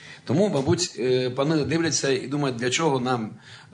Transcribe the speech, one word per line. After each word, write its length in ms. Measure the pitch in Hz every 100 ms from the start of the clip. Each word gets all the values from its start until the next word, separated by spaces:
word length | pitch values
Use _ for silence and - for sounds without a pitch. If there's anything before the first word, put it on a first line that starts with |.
| - -
Тому, 240 | - 135 208
мабуть, 480 | 143 135 170 - -
е, 320 | 127 127 127
пани 340 | 123 143 160
дивляться 460 | 127 160 165 131 139
і 160 | 131 120
думають, 300 | 143 143 117
для 140 | 123
чого 300 | 123 165 135
нам, 300 | 123 123 107 - - - -